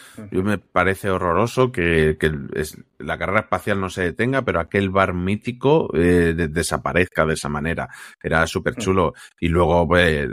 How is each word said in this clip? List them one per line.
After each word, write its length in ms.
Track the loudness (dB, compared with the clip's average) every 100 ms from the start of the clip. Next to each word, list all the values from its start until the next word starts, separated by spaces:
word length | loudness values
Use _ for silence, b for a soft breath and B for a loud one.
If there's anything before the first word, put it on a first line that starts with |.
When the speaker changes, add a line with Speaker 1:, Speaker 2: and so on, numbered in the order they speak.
| B B
Speaker 1:
Mm. 180 | -8
Speaker 2:
yo 80 | -4
me 140 | -2 -2
parece 540 | -2 0 2 0 -2
horroroso 600 | -2 0 0 0 0 0
que, 440 | 0 2 4 2 2
que 140 | 0 -2 -6
es, 240 | -6 -8 -10 -20 -14
la 200 | -10 -6
carrera 220 | -2 -2
espacial 380 | 0 -2 -2 -4
no 80 | -4
se 100 | -4
detenga, 400 | -4 -2 -2 -2 -2
pero 140 | -2
aquel 280 | -2 -2 0
bar 240 | 2 0
mítico, 840 | 0 -2 -4 -6 -2 2 2 2
eh, 380 | 2 4 4 4
de-, 140 | 0 -2
desaparezca 800 | -2 -2 -2 0 0 0 0 0
de 80 |
esa 160 | -2 -4
manera. 400 | -4 -4 -4 -8 B B -12
Era 240 | -2 0 0
súper 300 | -2 -4 -4
chulo. 360 | 0 2 0
Speaker 1:
Mm. 300 | -2 -16 _
Speaker 2:
Y 40 | 0
luego, 380 | 2 4 4 4
pues, 440 | 4 4 2 -2